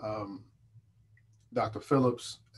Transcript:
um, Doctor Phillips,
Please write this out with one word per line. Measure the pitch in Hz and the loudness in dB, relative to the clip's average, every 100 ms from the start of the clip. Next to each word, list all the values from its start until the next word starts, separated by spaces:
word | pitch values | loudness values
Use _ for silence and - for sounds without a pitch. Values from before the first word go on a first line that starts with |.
um, | 107 107 101 95 - _ _ - _ _ _ _ _ _ _ | -6 -6 -6 -10 -16 _ _ -20 _ _ _ _ _ _ _
Doctor | 120 104 - | -2 -2 -2
Phillips, | - 175 127 120 - - _ | 2 4 4 2 -4 -14 _